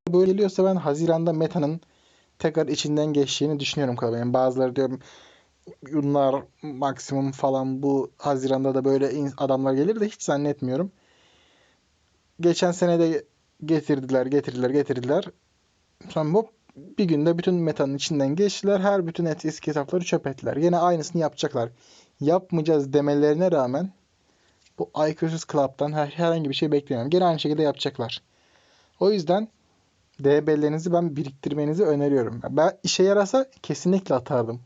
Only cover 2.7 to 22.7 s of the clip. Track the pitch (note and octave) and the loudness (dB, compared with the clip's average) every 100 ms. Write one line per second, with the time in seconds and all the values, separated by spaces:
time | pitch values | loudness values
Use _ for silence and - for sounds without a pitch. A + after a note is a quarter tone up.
2.7 | C#3+ D3 D3 D3+ C#3+ C3+ - C#3+ D3 C#3 | -2 -2 0 2 2 0 0 -2 -2 -4
3.7 | - C3+ A#2+ A#2+ A#2 A#2+ B2+ B2+ B2+ C3 | -2 -2 -2 -2 -2 0 2 2 2 0
4.7 | B2 C3 C3 - - - _ _ _ - | 0 -2 -4 -12 -20 -20 _ _ _ -20
5.7 | - C3 D3+ C#3+ C#3+ C3+ C#3 C3+ _ D3+ | -20 -6 -2 0 2 2 0 -4 _ -14
6.7 | C3 C#3 B2+ - C#3 C#3 C3+ C#3 C3+ C3 | -6 -4 -4 -6 -4 -4 -2 0 0 -2
7.7 | C3 C#3 C#3 C3 - D3 C#3 C3 C3 C3+ | -2 0 0 -2 -6 -4 -2 0 0 0
8.7 | C3 C3+ C3+ C#3 C#3 C#3 C3+ C#3 C3 C3+ | 0 2 2 0 -2 -4 -4 0 0 2
9.7 | C3+ D#3+ A3 G#3 - - C#3+ D3 C#3+ B2+ | 2 0 0 -4 -4 -2 -2 -2 -2 -4
10.7 | C3 F#3+ - _ _ _ _ _ _ _ | -4 -4 -8 _ _ _ _ _ _ _
11.7 | _ _ _ _ _ _ - E3+ E3 F3+ | _ _ _ _ _ _ -2 0 2 0
12.7 | F3 F3 E3+ E3 D#3+ - _ _ _ D3+ | 2 2 4 2 0 -6 _ _ _ -2
13.7 | D#3+ D3 C#3+ C3 C3 B2+ C#3+ C3+ B2 B2+ | 0 2 -2 0 0 2 0 0 -2 0
14.7 | C#3+ C#3 B2+ B2 D#3 G3 - _ _ _ | 0 0 -2 0 -2 -2 -12 _ _ _
15.7 | _ _ _ - E3 D3+ F#3 A3 _ _ | _ _ _ -8 -4 0 0 0 _ _
16.7 | - E3 - F#3+ D3+ D#3 E3+ F3 F3+ D#3+ | -20 -10 -2 2 2 2 2 0 0 0
17.7 | D3+ C#3 C#3 - D3+ C3+ D#3 G3+ - G3 | 0 -2 -2 -4 0 0 2 0 0 0
18.7 | G3+ G3 G3+ E3 E3 E3+ D3+ D#3 D#3 - | 2 2 0 0 -2 -2 -2 -4 -6 -4
19.7 | D3+ C#3 F3+ F3 D#3+ C#3+ C3+ B2 C3 E3+ | -2 -2 -2 0 -2 -2 -6 -6 0 2
20.7 | F3 F3 E3+ D3 E3+ D3+ - D3+ C3 A#2 | 4 2 0 -2 -2 -2 -2 -4 -2 -4
21.7 | - _ - _ _ C#3 F3+ F#3 E3+ D#3 | -8 _ -20 _ _ 0 2 0 -2 2